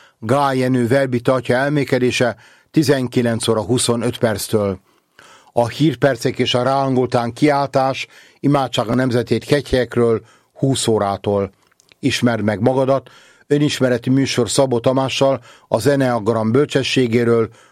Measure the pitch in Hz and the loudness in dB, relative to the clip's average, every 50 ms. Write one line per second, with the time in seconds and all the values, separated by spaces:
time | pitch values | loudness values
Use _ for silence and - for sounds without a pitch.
0 | - _ _ _ - 110 123 143 143 139 135 131 127 127 131 127 120 113 123 139 | -20 _ _ _ -4 -2 0 2 2 0 0 0 0 0 0 0 0 2 2 0
1 | 139 131 123 120 - - 131 127 120 - 123 123 135 143 147 147 135 - - 127 | 0 0 -2 -2 0 0 0 0 0 0 0 0 0 0 0 -2 0 0 0 2
2 | 123 123 110 - 131 120 104 - - - - _ _ _ - 156 160 123 143 135 | 2 0 2 2 0 0 0 -4 -12 -20 -20 _ _ _ 0 0 2 2 2 0
3 | 127 120 - 131 120 117 113 110 - - 113 107 104 - 123 123 - - 120 117 | 0 -2 -2 0 0 0 -2 -2 -2 0 0 0 0 0 -2 0 0 0 -2 0
4 | 107 123 120 - - 113 107 95 - - - 110 104 101 95 95 - _ _ _ | -2 -4 -2 -2 -2 -2 -2 -2 -4 -2 -2 0 0 0 -2 -4 -8 _ _ _
5 | _ _ _ - - - - - _ - _ - 120 113 - - 143 160 135 - | _ _ _ -20 -20 -20 -20 -20 _ -6 _ -2 -2 -2 0 0 0 0 2 2
6 | - 139 131 117 - 135 110 - 123 110 - 123 123 127 135 139 139 135 131 127 | 0 0 0 0 -2 -4 -2 -2 -2 -2 0 0 0 0 0 0 0 0 0 0
7 | 127 123 127 123 117 120 117 - 147 151 143 139 143 135 - 139 131 135 131 - | 0 0 0 -2 -2 -2 -2 0 0 2 2 2 -2 0 0 0 0 0 -2 -4
8 | - - - - - - _ _ - 139 147 143 135 123 - - 120 104 120 123 | -10 -14 -16 -20 -20 -20 _ _ -2 0 0 0 0 -2 -2 -2 -2 -2 -2 -2
9 | 131 131 113 127 117 - 120 113 - - 147 147 131 - - 127 123 113 - 120 | 0 0 0 -2 0 0 -2 -2 0 0 0 0 0 0 0 0 0 0 0 0
10 | 120 117 113 107 - - _ _ _ _ _ - - 135 131 113 - - 113 104 | 2 2 0 -2 -4 -10 _ _ _ _ _ -4 -2 -2 -2 0 0 0 0 2
11 | 101 101 98 95 - 107 101 101 98 98 - _ _ _ _ _ _ _ _ _ | 2 0 -2 -2 -2 -2 0 0 -2 -4 -6 _ _ _ _ _ _ _ _ _
12 | - 135 110 - - 123 117 110 107 107 107 95 107 127 131 131 135 127 139 131 | -4 -4 -2 0 0 0 0 0 -2 -2 -2 0 0 0 2 2 2 0 0 -2
13 | 123 - - - - - _ _ _ _ 143 147 147 - - - 131 127 123 117 | -2 -6 -16 -20 -20 -20 _ _ _ _ 0 0 0 0 0 0 0 0 0 -2
14 | 120 131 131 135 135 120 - - 120 101 - - 139 131 127 117 113 131 131 135 | 0 0 0 0 0 0 0 -2 -2 0 0 0 0 2 0 0 0 0 0 0
15 | 135 131 - - 139 135 135 120 - - - - _ _ - 113 110 139 143 139 | 0 -2 -2 0 0 0 0 -2 -4 -12 -20 -20 _ _ -2 0 2 2 2 2
16 | 135 127 120 117 104 101 117 113 110 110 113 135 147 143 - 139 131 - - 135 | 2 0 0 0 0 0 0 0 0 0 2 0 0 0 0 -2 -2 0 0 0
17 | 131 120 110 120 120 117 117 117 113 107 - - - _ | 0 0 0 0 2 2 2 2 0 -2 -6 -12 -20 _